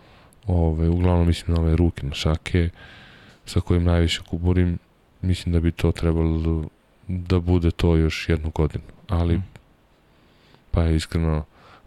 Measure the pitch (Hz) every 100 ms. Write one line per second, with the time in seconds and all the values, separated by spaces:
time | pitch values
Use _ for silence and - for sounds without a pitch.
0 | - - - _ - 87 82 78 82 87
1 | 90 87 85 82 - 82 82 80 85 -
2 | 69 - 80 80 - 90 85 - - -
3 | - - - - - 98 - 90 87 85
4 | 85 - - 82 90 90 90 85 _ _
5 | _ - 92 87 90 85 85 - 85 -
6 | 85 82 80 80 80 82 76 _ _ _
7 | - 92 87 92 87 90 82 - 87 80
8 | 80 - - 80 78 - 76 - - -
9 | - 85 85 98 95 - _ _ _ _
10 | _ _ _ _ _ _ - 87 82 80
11 | - 85 80 78 - _ - -